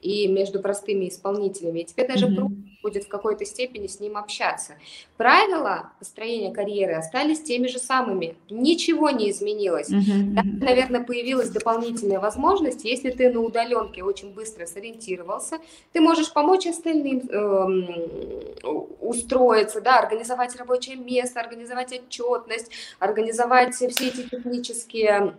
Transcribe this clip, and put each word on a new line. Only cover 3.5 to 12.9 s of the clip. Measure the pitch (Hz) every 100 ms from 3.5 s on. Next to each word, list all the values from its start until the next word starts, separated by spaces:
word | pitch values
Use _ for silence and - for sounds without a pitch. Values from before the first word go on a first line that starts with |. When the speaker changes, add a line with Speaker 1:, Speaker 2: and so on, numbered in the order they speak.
| - 254 233 196
Speaker 1:
с | -
ним | 208 208
общаться. | 208 - 208 - - 147 - - - _
Правила | 233 320 415 349 247 180 - _
построения | - - 226 233 196
карьеры | 185 202 202 185 160
остались | 160 254 302 311
теми | - 240 254
же | 254
самыми. | - 262 226 190 165 165 _
Ничего | 214 269 330 - 320 311
не | 254 208
изменилось. | 196 208 214 196 160 147 196
Speaker 2:
Мгм, | 196 202 202 202
Speaker 1:
Да, |
Speaker 2:
мгм. | 196 202
Speaker 1:
наверное, | 269 247 254 247
появилась | 240 240 240 262 226
дополнительная | 185 226 226 233 226 202 190
возможность. | 202 226 294 392 302 -
Если | 220